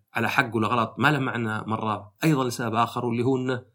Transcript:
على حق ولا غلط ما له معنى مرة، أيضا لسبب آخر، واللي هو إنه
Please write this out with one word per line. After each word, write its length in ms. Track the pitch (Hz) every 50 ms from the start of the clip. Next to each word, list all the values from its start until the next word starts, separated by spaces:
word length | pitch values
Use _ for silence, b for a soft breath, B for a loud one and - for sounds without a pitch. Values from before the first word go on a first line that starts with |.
| _ _ -
على 140 | 117 113 107
حق 280 | - - 131 120 107
ولا 120 | 113 110 101
غلط 260 | 123 120 110 - - -
ما 140 | - 147 151
له 60 | 139
معنى 420 | 135 123 107 117 117 107 107 107 -
مرة، 480 | 107 110 110 110 110 104 98 98 - _ - -
أيضا 200 | 160 156 135 131
لسبب 300 | 123 117 - 123 110 107
آخر، 320 | 117 117 113 - 123 120
واللي 180 | 123 117 120 117
هو 120 | 135 135
إنه 300 | 127 127 131 127 113 - _ _